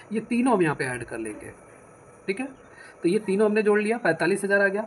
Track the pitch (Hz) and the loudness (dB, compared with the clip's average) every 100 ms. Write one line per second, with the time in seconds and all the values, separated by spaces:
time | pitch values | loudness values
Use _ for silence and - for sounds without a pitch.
0 | - 214 220 240 254 208 165 135 131 123 | -8 -8 -2 0 2 2 2 -2 -4 -6
1 | 117 117 110 104 - - - - - - | -8 -8 -8 -10 -14 -18 -20 -20 -20 -20
2 | - - - 196 269 - - - - - | -20 -16 -8 -8 -8 -12 -20 -20 -20 -4
3 | 170 214 208 190 214 214 208 208 214 233 | 0 0 0 2 2 2 4 2 2 0
4 | 185 160 170 196 196 202 196 196 | 0 0 0 0 2 2 2 0